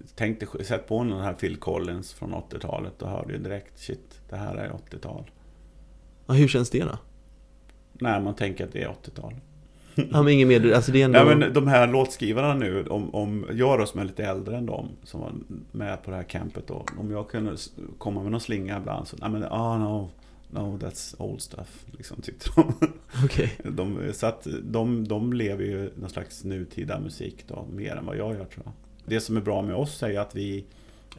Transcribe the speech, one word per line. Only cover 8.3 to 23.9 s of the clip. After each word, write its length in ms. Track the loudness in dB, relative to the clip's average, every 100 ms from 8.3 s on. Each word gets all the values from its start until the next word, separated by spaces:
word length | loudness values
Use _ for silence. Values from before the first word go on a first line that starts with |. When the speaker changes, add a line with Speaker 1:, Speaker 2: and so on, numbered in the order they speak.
Speaker 1:
tänker 300 | -2 -4 -2
att 80 | -6
det 100 | -4
är 80 | -6
åttiotal. 440 | -8 -14 -14 -12 -14 -18 -20 -20 -20 -4
Speaker 2:
Ja, 280 | -2 2 6
men 60 | 8
ingen 200 | 10 10
mer, 240 | 10 10
alltså 200 | 6 6
det 80 | 6
är 40 |
ändå 200 | 8 10
Speaker 1:
Nej, 120 | 10 8
men 160 | 6
de 160 | 4 6
här 180 | 8 8
låtskrivarna 680 | 6 2 0 0 2 2
nu, 320 | 2 0 0 0
om, 280 | -2 -2
om 320 | -2 -2 -2 -4
jag 260 | 2 4 4
då 80 | 2
som 140 | -2
är 40 |
lite 200 | -4 -4
äldre 320 | -4 -4 -4 -4
än 100 | -4
dem, 220 | -6 -8 -12
som 180 | -12 -10
var 120 | -10 -10 -12 -14 -10
med 300 | -8 -6 -6
på 80 | -6
det 60 | -8
här 60 |
campet 420 | -6 -8 -6 -10 -10
då, 180 | -10 -10 -8
om 120 | -6
jag 180 | -6 -6
kunde 220 | -6 -6
s-, 200 | -8 -12 -14 -16 -10
komma 240 | -6 -4
med 100 | -4
någon 80 | -4
slinga 360 | -4 -6 -4 -6
ibland 300 | -6 -6 -8
så, 80 | -8
nej 100 | -6
men, 140 | -4
ah, 340 | -4 -2 -2 0
no, 320 | 0 -2 -6 -12 -20 -20 -12
no, 280 | -8 -6 -6
that's 360 | -8 -10 -12 -10
old 220 | -8 -8
stuff, 420 | -10 -12 -16 -16 -18
liksom, 320 | -18 -14 -12
tyckte 280 | -12 -8 2 4
de. 180 | 4 2 -2 -2 -10 0
Speaker 2:
Okej. 280 | 2 2 0 -2
Speaker 1:
<laughs> 40 |
De, 480 | -6 -4 -4